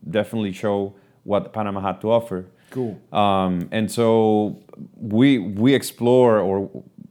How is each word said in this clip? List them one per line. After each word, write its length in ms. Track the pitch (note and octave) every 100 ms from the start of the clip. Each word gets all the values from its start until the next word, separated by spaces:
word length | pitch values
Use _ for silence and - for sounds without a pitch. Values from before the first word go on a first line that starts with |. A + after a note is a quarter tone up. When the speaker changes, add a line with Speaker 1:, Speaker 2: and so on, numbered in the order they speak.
| D2+
Speaker 1:
definitely 440 | G#2 G#2 A2+ G2+
show 400 | F#2 G#2+ G2+ G2 - _ _
what 300 | - G2+ F#2
Panama 280 | A2 G2+ G2
had 200 | F#2+ F#2
to 100 | G#2+
offer. 340 | A#2 A#2 F#2 F2+ _ _
Speaker 2:
Cool. 300 | C3 A#2 F#2 _
Speaker 1:
Um, 560 | F#2 G2+ G2 F#2 F2+ F2
and 200 | A2 A2
so 680 | - A2+ A2+ A2 G#2+ G#2 F#2+ - - - -
we, 440 | A2+ G#2+ C#3 B2+
we 340 | F#2 G2 B2
explore, 640 | C3 - - A#2+ B2+ B2 G#2+
or, 300 | F#2 G2 G2 - - - -